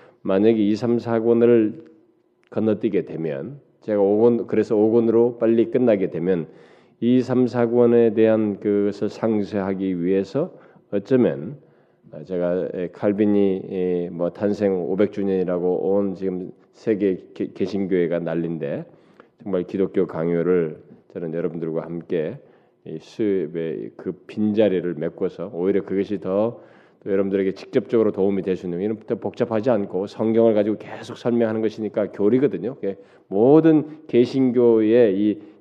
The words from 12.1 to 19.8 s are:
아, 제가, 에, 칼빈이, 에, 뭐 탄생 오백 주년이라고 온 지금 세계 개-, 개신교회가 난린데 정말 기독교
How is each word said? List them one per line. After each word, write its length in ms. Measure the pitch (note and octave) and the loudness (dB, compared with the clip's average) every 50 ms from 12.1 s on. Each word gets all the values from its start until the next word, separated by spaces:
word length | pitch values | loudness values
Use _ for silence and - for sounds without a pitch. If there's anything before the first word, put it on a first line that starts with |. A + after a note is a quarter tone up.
아, 140 | D#2+ D#2 D2+ | -18 -18 -12
제가, 440 | E2+ F#2 F2 F2 F2 F2+ F#2 D#2+ - - | -8 -6 -4 -2 -2 -2 -2 -4 -4 -6
에, 140 | F#2 F2+ F2 | -8 -8 -10
칼빈이, 760 | - - - G#2 G2+ G2+ G#2+ G#2 G#2 G2+ G2+ G2 F#2 F#2+ - - | -8 -4 -2 -2 0 2 2 2 4 2 2 2 0 -2 -6 -6
에, 420 | G2 F#2 F2+ F2+ F2+ F2 F2 F2+ | -6 -4 -2 -2 -2 -2 -4 -6
뭐 200 | E2+ E2 F2 F2 | -6 -4 -4 -4
탄생 440 | - - G#2+ G#2 G2+ G#2 G#2 G2 F#2+ | -4 -2 -4 -2 -2 0 0 0 0
오백 380 | F2+ E2+ C#2 F#2+ F#2+ G#2 F#2+ | -2 -2 -4 0 0 0 -2
주년이라고 800 | - G2+ G2 G2 F#2+ F#2 F2+ F2+ F2+ F2 F2+ F2+ F2+ - - F#2+ | -2 -4 -4 -2 0 -2 -2 -2 -2 -2 0 0 -2 0 0 0
온 220 | G2 G2+ G2+ G2 F2+ | 0 0 0 -2 -4
지금 360 | F2+ F#2+ F#2+ F2+ F2+ F#2 - - _ _ _ | -6 -6 -6 -6 -6 -8 -12 -14 _ _ _
세계 560 | _ - - A#2 G#2+ F#2 G#2 F#2+ F#2 F2+ - - - | _ -8 -2 -2 0 0 0 0 0 -2 -8 -16 -10
개-, 180 | - G2+ - | -10 -10 -8
개신교회가 680 | - - G2+ F2+ G2+ G2 G2 F2 F#2+ F2+ F2 D#2+ F2 E2+ | -6 -6 -6 -4 -4 -4 -2 0 0 0 0 0 -2 -4
난린데 640 | E2+ E2 E2 E2+ E2 E2 E2 D#2 C#2+ C#2 F2+ D3+ E3+ - - _ _ _ _ _ - _ _ _ | -4 -4 -4 -4 -4 -4 -6 -6 -6 -6 -8 -8 -10 -14 -20 _ _ _ _ _ -20 _ _ _
정말 220 | - G2+ F#2 F#2 F2+ | -10 -6 -4 -4 -4
기독교 420 | - - F#2+ | -4 -2 -2